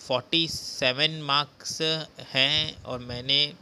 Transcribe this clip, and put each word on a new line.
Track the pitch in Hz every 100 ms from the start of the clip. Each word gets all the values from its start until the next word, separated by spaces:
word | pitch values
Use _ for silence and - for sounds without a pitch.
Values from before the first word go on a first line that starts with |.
| -
forty | 123 - 165 160
seven | - - - 131 127 156
marks | 160 147 143 143 - - - 160 160 151 -
हैं | 117 135 139 151 156 -
और | - 127
मैंने | 123 123 131 139 147 -